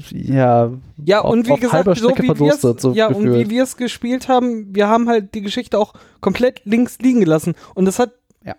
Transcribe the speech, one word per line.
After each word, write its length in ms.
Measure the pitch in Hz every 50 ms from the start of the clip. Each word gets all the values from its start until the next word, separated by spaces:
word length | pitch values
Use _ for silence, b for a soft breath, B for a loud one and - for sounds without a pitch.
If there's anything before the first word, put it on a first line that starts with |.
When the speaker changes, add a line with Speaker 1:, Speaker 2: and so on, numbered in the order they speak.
| 151 - - 127 127 131
Speaker 1:
ja, 380 | 135 135 127 123 120 120 117 117 127 131 - - - - 147
Speaker 2:
Ja, 180 | 156 196 208
Speaker 1:
auf, 100 | - -
Speaker 2:
und 160 | - 233 226 240
wie 40 |
Speaker 1:
auf 60 | 285 -
Speaker 2:
gesagt, 120 | 240 240 -
Speaker 1:
halber 200 | 165 180 196 170
Speaker 2:
so 140 | 220 220 247
Speaker 1:
Strecke 120 | 262 240
Speaker 2:
wie 40 | 156
Speaker 1:
verdurstet, 480 | 151 151 143 143 - 294 294 - 120 117
Speaker 2:
wir's, 80 | -
Speaker 1:
so 100 | - 127
Speaker 2:
ja, 160 | 123 214 220 214
und 60 | - 202 214
Speaker 1:
gefühlt. 240 | - 120 240 233 208
Speaker 2:
wie 20 |
wir's 260 | 226 247 262 254 - -
gespielt 500 | 247 226 - - - 240 254 254 - -
haben, 460 | 254 247 247 247 233 220 208 196 190
wir 100 | 202 202 208
haben 200 | 226 233 240 240
halt 260 | 233 220 196 - -
die 60 | 220
Geschichte 360 | 196 202 - 247 233 - - 233
auch 160 | 214 - b b b b b b
komplett 400 | - 196 185 - 247 254 254 - -
links 320 | 208 226 233 247 - - -
liegen 180 | 226 262 247 240
gelassen. 360 | 190 156 156 160 - 170 160 B B B B
Und 120 | 190 185
das 120 | 190 - -
hat 140 | 247 233 - _ _ _ _ _ -
Speaker 1:
Ja. 100 | - -